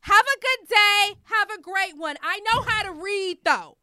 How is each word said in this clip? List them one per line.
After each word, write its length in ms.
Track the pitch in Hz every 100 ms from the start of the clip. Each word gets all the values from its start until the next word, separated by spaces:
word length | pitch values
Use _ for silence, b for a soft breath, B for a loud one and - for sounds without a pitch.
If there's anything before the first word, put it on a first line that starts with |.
Have 240 | - 403
a 140 | 523 554
good 300 | - 508 370
day. 500 | 440 415 415 403 403
Have 260 | _ 427 415
a 120 | 427
great 360 | 320 381 381 294
one. 180 | 311 285
I 180 | 311 392
know 220 | 427 466
how 220 | 466 440
to 80 | 403 320
read, 360 | 381 403 381 349
though. 340 | - 240 160 _